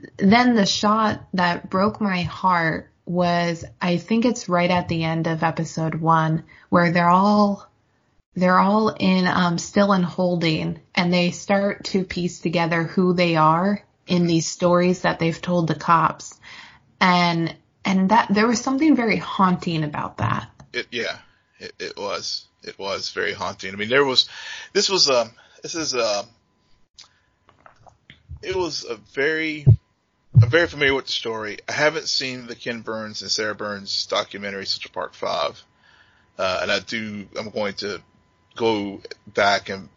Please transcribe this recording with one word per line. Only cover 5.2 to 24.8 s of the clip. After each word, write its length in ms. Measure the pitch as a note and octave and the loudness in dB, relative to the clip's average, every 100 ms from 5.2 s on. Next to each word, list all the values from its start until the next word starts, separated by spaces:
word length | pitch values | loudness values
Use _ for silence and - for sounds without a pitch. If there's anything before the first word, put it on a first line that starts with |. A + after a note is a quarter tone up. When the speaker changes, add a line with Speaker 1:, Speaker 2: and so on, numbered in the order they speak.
| E3 | -2
Speaker 1:
of 140 | D#3+ | -2
episode 540 | E3 D#3+ D#3+ - D#3+ D#3 | -2 -2 -6 -4 -4 -2
one, 480 | D#3+ D#3+ D#3+ E3 - - _ | 2 2 2 -2 -6 -20 _
where 220 | F3+ E3+ | 2 4
they're 180 | F3 E3+ | 4 4
all, 560 | F#3 G#3 G#3 G3+ G3 - _ _ _ _ _ _ F3+ | 6 6 4 4 0 -10 _ _ _ _ _ _ 0
they're 240 | F3+ F#3 | 4 6
all 300 | F#3+ G#3+ A3 | 4 4 0
in, 360 | - F#3 F#3 F3+ | 0 2 2 2
um, 320 | - F3 F3 | 2 2 0
still 360 | - G#3 G3+ | 0 2 4
and 120 | F#3+ F3 | 2 0
holding, 760 | - F3+ F3 E3 D#3 E3 E3 - | 0 0 2 0 0 -2 -8 -6
and 180 | - F3 | -2 0
they 200 | F3+ F3 | 2 0
start 540 | - - G3+ G3+ G3+ - | -2 -2 0 0 -4 -4
to 180 | G3 | -4
piece 360 | F#3 F3+ F3 - | -2 -4 -6 -4
together 440 | E3+ E3+ E3 E3+ | -4 -2 0 0
who 300 | E3 - F3+ | 0 0 2
they 220 | F3+ F3 D#3+ | 2 2 4
are 480 | D#3 E3 G3 G3+ - _ - | 4 4 2 -2 -8 _ -2
in 220 | F3 E3+ | 0 2
these 200 | E3 - | 2 0
stories 540 | - F3 F3 F3+ F3+ | 0 2 4 4 2
that 180 | E3+ D#3+ | -2 0
they've 220 | E3 E3 | -2 -2
told 260 | - F3 E3 | -2 0 0
the 80 | D#3 | 0
cops. 640 | - E3 D#3+ - - - - - - - _ - | 2 4 2 -2 -14 -20 -20 -20 -20 -20 _ 0
And, 540 | F#3 F3 F3 E3 D#3+ - _ _ | 4 4 2 0 -2 -6 _ _
and 260 | G#3+ F#3+ F#3+ | -2 2 4
that, 180 | A3+ - | 4 4
there 180 | G#3 A#3 | 2 2
was 140 | A3 | 0
something 340 | C4+ C4+ D#4+ A#3+ | -2 2 4 4
very 220 | A3+ F3+ | 2 -2
haunting 680 | - - F#3 F3+ F3+ D#3+ | -2 0 2 2 -2 -4
about 340 | D3 D3+ F2+ - | -4 -6 -8 -6
that. 320 | - - - - - | -4 -4 -8 -16 -12
Speaker 2:
It, 160 | A#2+ - | -10 -8
yeah, 260 | A#2 F#2 - - _ _ _ | -6 -6 -8 -16 _ _ _
it, 140 | - - | -18 -12
it 180 | F2+ - | -12 -8
was. 480 | G2 D#2 - - - _ | -8 -6 -8 -10 -14 _
It 140 | - - | -18 -10
was 320 | G2 F#2 - | -8 -6 -6
very 240 | F#2+ F#2+ | -4 -4
haunting. 400 | F2+ F#2 G2+ F#2+ | -4 -8 -8 -10
I 20 | G2 | -8
mean, 140 | A2 | 0
there 160 | C3+ C#3 | 0 2
was, 240 | A#2+ - - - - - | 0 -2 -6 -14 -14 -6
this 180 | G3+ | -2